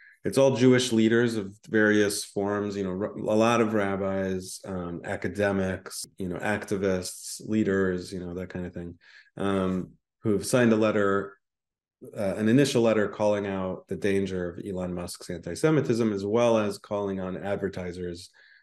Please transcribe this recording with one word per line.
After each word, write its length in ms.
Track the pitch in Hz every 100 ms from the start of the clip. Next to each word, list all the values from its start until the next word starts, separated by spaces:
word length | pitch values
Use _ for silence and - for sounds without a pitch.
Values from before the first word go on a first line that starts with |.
| - _
it's 140 | 104 135
all 200 | 135 120
Jewish 340 | 127 127 127
leaders 460 | 113 110 117 120 113
of 180 | 98 98 -
various 560 | 110 107 107 104 104 -
forms, 500 | 104 101 104 104 101
you 80 |
know, 80 | 95
r-, 260 | 92 101 110
a 180 | 107 107
lot 260 | 113 117
of 120 | 107
rabbis, 880 | 107 98 98 98 98 95 92 95 - -
um, 360 | 92 87 87
academics, 1040 | 101 98 98 92 101 95 92 92 - - - -
you 100 | 95
know, 100 | 87
activists, 1040 | 104 104 - 101 98 92 90 - - - -
leaders, 640 | 110 98 98 92 90 87
you 80 | 95
know, 140 | 87 87
that 140 | 92
kind 160 | 92 87
of 80 |
thing, 260 | 87 87 87 _ - _ -
um, 540 | 98 98 95 92 82 - _ _
who 100 | 113
have 120 | 101 -
signed 280 | 131 120
a 20 | 110
letter, 640 | 110 104 101 98 98 - _ _ _ _ _ _ 131 -
uh, 200 | 98 92
an 140 | 107
initial 320 | 127 139 120
letter 260 | 113 107 101
calling 400 | - 104 104 101
out 400 | 95 92 90 -
the 80 | 87
danger 540 | 101 98 98 92 87
of 100 | 87 104
Elon 280 | 92 90
Musk's 360 | 87 87 - -
anti-Semitism, 840 | 87 - 85 156 156 131 117 113
as 140 | 98 101
well 320 | 113 120 113
as 200 | 104 98
calling 420 | - 104 101 95
on 160 | 92 90
advertisers 920 | 95 101 95 90 90 90 90 87 - _ _ _